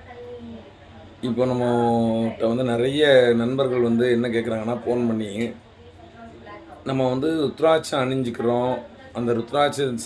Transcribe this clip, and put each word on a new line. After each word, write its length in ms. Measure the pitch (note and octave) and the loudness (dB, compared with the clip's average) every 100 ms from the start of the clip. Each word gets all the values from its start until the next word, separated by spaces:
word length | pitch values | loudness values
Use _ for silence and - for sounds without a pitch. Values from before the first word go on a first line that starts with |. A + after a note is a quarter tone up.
| - - A#3+ A#3+ A#3 A3+ - - - - - - | -18 -18 -16 -16 -16 -18 -18 -20 -20 -20 -20 -10
இப்போ 240 | B2 A2+ B2+ | -6 -2 0
நம்மகிட்ட 1000 | B2 A#2+ A#2+ A#2+ A#2 A2+ A2+ A2+ - A2+ | 0 0 2 2 2 2 0 -2 -2 -2
வந்து 160 | A#2+ | 0
நிறைய 720 | B2+ A#2 C3+ C#3+ D3 C3 A#2+ A#2 | 0 0 0 2 6 6 6 4
நண்பர்கள் 440 | A#2 C3+ C3+ B2 | 2 0 0 2
வந்து 320 | A#2 A#2 B2+ | 2 2 2
என்ன 160 | A#2 B2 | 2 0
கேக்குறாங்கன்னா, 480 | A2+ A#2 A2 G#2+ A#2+ | -2 -2 -4 -4 -4
ஃபோன் 320 | A2+ A#2+ A#2+ | -2 0 0
பண்ணி, 440 | A2 G#2+ G2+ A#2 - - - - - - - A#3 - - - - - - | -2 -4 -6 -6 -8 -18 -20 -20 -20 -20 -20 -20 -20 -20 -20 -20 -16 -6
"நம்ம 240 | C3+ C3 | 0 0
வந்து 380 | B2+ D3+ D#3+ C3+ | 0 0 0 -2
ருத்ராட்சம் 440 | - D#3 D#3+ - | 2 2 2 2
அணிஞ்சுக்கிறோம். 880 | D3 B2+ C3 A#2+ A#2 A#2 A#2+ B2 A#2+ - - - | -2 0 -2 -2 -2 0 2 0 -2 -8 -18 -14
அந்த 200 | A#2 A#2+ | -6 -2
ருத்ராட்சம் 640 | A2+ A2+ C#3+ C#3+ C3+ C3+ A#2 | -2 -2 0 0 0 -4 -4